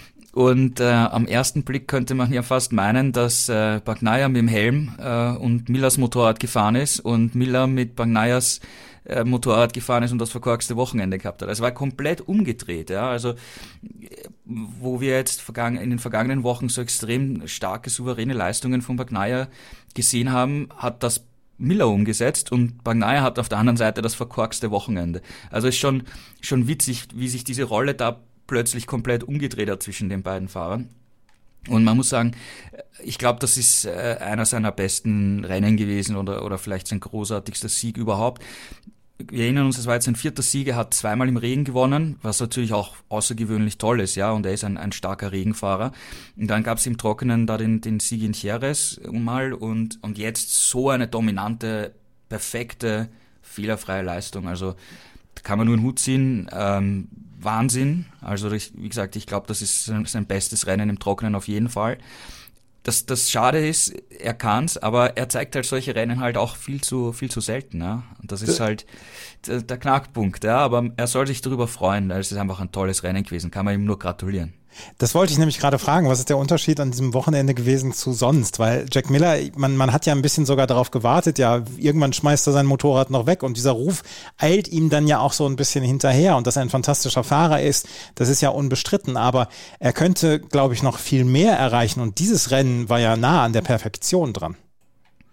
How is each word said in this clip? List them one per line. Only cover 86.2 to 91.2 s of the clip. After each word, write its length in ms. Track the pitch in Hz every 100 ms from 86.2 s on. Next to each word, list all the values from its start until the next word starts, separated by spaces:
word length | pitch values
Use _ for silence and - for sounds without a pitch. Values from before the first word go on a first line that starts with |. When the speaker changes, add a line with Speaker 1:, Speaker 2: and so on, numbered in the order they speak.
| 185 135
Speaker 2:
und 80 | 120
dass 100 | 139
er 60 |
ein 80 | 123
fantastischer 520 | 131 143 143 131 127
Fahrer 380 | - 147 165 147
ist, 260 | 139 - - - -
das 160 | - 123
ist 100 | 135
ja 80 | 139
unbestritten, 680 | 143 135 127 - 202 - 120
aber 300 | 123 127 117 - - -
er 140 | 123
könnte, 480 | - 175 180 165 151
glaub 320 | - 143 135
ich, 100 | 117
noch 160 | 131 -
viel 280 | - 135